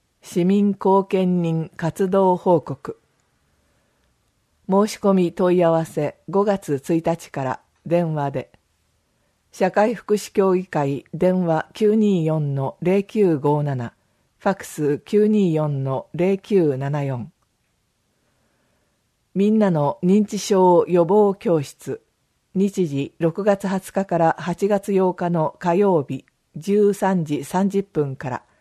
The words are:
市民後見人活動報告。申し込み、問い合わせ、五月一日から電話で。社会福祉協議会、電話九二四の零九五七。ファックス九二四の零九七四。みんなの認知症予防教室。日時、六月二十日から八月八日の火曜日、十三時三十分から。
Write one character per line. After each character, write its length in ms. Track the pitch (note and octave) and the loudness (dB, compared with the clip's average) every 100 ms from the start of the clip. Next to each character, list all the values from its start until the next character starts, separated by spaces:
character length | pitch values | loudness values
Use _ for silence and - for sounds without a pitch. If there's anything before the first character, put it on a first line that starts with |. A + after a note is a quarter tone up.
| _ _ | _ _
市 240 | - F#3+ | -6 -2
民 300 | F3+ G3+ G3+ | 2 2 2
後 280 | G3 G3 G3 | 0 2 2
見 380 | F#3+ F#3+ F#3 F3+ | 2 0 0 0
人 280 | E3+ D#3+ D#3 - | 0 -2 -6 -6
活 320 | D#3+ - F#3+ | -6 -2 0
動 280 | G3 F#3+ F3+ | 2 2 2
報 240 | F#3+ E3+ | 2 2
告。 400 | - C#3 - - _ _ _ _ _ _ _ _ _ _ _ _ _ _ _ _ - | 0 -10 -12 -16 _ _ _ _ _ _ _ _ _ _ _ _ _ _ _ _ -2
申 180 | G3 G#3 | 0 0
し 120 | - | 0
込 160 | G3+ | 0
み、 180 | F#3+ E3+ | 2 2
問 260 | - F3+ F3+ | 0 2 4
い 60 | |
合 80 | E3 | 4
わ 120 | E3 | 2
せ、 340 | D#3+ D#3+ D3 - - | -2 -4 -6 -6 -4
五 160 | G3 | -2
月 320 | G#3 G3 - C#3 | 0 -2 -4 -6
一 260 | - E3 | -2 -2
日 260 | E3 E3 - | -2 -4 -8
か 100 | C#3+ | -8
ら 180 | C3 - _ _ | -6 -8 _ _
電 300 | - E3+ E3 | -2 0 0
話 160 | D3+ C#3+ | -2 -4
で。 220 | C3 - _ _ _ _ _ _ _ _ _ _ | -6 -10 _ _ _ _ _ _ _ _ _ _
社 220 | - F#3 | -2 0
会 220 | G3+ G#3+ | 2 0
福 200 | G3+ - | 0 -2
祉 180 | G#3 - | -2 -2
協 220 | - F#3+ | 0 2
議 120 | F#3 F#3 | 2 -2
会、 380 | D3+ C#3 C#3+ - | -4 -2 -4 -8
電 320 | D#3+ F#3 F#3 | -2 0 2
話 240 | E3+ D#3+ - | 0 -2 -4
九 220 | - G#3+ A3 | -2 2 4
二 280 | G#3 F3+ | 2 2
四 300 | D#3 D#3 C#3+ | 0 -2 -2
の 220 | C#3 C3+ - | -4 -6 -4
零 220 | E3+ G3+ | -2 0
九 360 | G3 A3 F#3+ D3 | 0 0 2 2
五 260 | D3 D3+ | 0 0
七。 280 | D3 B2+ A#2+ - _ _ _ _ | -2 -4 -8 -12 _ _ _ _
フ 100 | G3+ | -4
ァ 40 | |
ッ 20 | |
ク 120 | F#3+ - | -4 -8
ス 320 | - D3 D3 | -4 -2 -2
九 260 | - G#3 G#3+ | 0 2 2
二 260 | G#3+ F#3 | 2 2
四 320 | D#3 D3+ C#3 | 0 -2 -4
の 220 | C3+ C3 - | -4 -6 -6
零 240 | D#3 F3+ G3 | -4 -2 -2
九 380 | - G3 D#3 C3 | 0 0 2 0
七 260 | C#3 D3 | -4 -4
四。 280 | C#3 B2 C3+ _ _ _ _ _ _ _ _ _ _ _ _ _ _ _ _ _ _ _ _ | -4 -6 -10 _ _ _ _ _ _ _ _ _ _ _ _ _ _ _ _ _ _ _ _
み 160 | F#3 G3+ | 0 2
ん 80 | A3 | 2
な 120 | G3+ | 2
の 280 | D#3+ C#3+ - | 2 0 0
認 220 | F3+ G#3 | 2 2
知 140 | G3+ G3+ | 2 -4
症 460 | - G3 F#3 E3+ D#3+ | 0 4 6 4 4
予 160 | F3 | 2
防 300 | E3 G#3 G3+ | 4 4 2
教 280 | G3 A3+ D#3+ | 0 -2 -2
室。 400 | C#3 - - - _ _ _ _ _ | -2 -10 -12 -12 _ _ _ _ _
日 340 | F#3 G3+ G3 E3 | -2 -2 -2 -4
時、 260 | C#3 C#3 - | -4 -6 -4
六 260 | E3 E3 | -4 0
月 240 | G#3 G3 F#3+ | 0 0 -2
二 120 | F#3+ | -6
十 120 | - | -6
日 120 | G3 | -6
か 140 | G3 E3+ | -2 0
ら 180 | E3 - | 0 0
八 300 | D#3+ E3+ G3 | -6 -4 -2
月 240 | G3+ G#3 | -2 0
八 220 | F#3+ F#3 | 0 0
日 160 | F3 F3 | -2 -2
の 240 | E3+ D#3 - | -2 -2 -4
火 160 | F3+ | -2
曜 280 | F3+ G3+ E3+ | 2 2 2
日、 220 | C3+ C3 - _ _ D3 | -2 -8 -12 _ _ -10
十 360 | F3 G#3 G3+ | -2 2 2
三 320 | G3 F#3+ F#3+ | 2 0 0
時 200 | D3+ C#3+ | -2 -4
三 260 | C#3+ F#3 G3 | -4 -2 0
十 120 | G3 | -2
分 340 | G3 D#3 C#3 C3 | -2 -4 -4 -6
か 140 | C#3 | -8
ら。 120 | A#2+ - _ | -10 -12 _